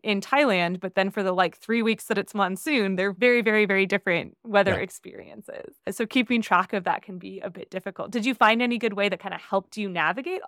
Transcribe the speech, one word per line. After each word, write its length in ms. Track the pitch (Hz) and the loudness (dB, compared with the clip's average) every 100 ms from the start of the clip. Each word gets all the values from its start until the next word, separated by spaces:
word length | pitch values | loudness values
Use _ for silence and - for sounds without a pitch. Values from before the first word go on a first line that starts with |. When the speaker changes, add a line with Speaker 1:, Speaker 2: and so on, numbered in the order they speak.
Speaker 1:
in 160 | - 202 | -2 -2
Thailand," 580 | - 277 285 185 170 180 | 0 2 4 4 2 -2
but 140 | 185 190 | -4 0
then 140 | 190 | 0
for 140 | 208 | 0
the, 80 | 190 | -2
like, 240 | 185 175 - | 0 -2 -4
three 240 | - 233 | -4 0
weeks 240 | 226 220 - | 0 -2 -2
that 120 | 202 | -2
it's 180 | 190 214 | -2 -2
monsoon, 640 | 190 190 320 277 196 185 | -2 -2 -2 0 0 0
they're 160 | 196 | -2
very, 280 | 180 247 240 | 2 2 4
very, 240 | 220 214 208 | 4 2 4
very 200 | 196 190 | 2 2
different 520 | 196 - 170 - - | 0 0 -2 -2 -10
weather 320 | 233 202 190 185 | 0 2 4 2
Speaker 2:
Yeah. 60 | |
Speaker 1:
experiences. 960 | 190 - - - - - - - - - - | -2 -10 -18 -18 -18 -18 -16 -14 -14 -12 -8
So 160 | 196 220 | -4 0
keeping 360 | 262 226 240 | 2 2 2
track 320 | - 180 190 | 4 2 4
of 100 | 208 | -2
that 180 | 175 - | -2 -4
can 160 | - 185 | -6 -14
be 220 | 190 190 | -12 -12
a 100 | - | -12
bit 200 | 180 - | -12 -12
difficult. 400 | 185 196 - - | -10 -10 -10 -6
Did 140 | 233 220 | -2 -2
you 80 | 254 | 4
find 260 | 220 226 | 4 4
any 160 | 247 240 | 2 0
good 160 | 233 | -2
way 140 | 202 202 | 0 0
that 100 | 180 | -2
kind 120 | 190 | -6
of 60 | 170 | -12
helped 360 | - 196 - - | -4 -4 -2 -6
you 100 | 202 | -4
navigate 520 | 175 160 196 320 370 | 0 0 0 -4 -6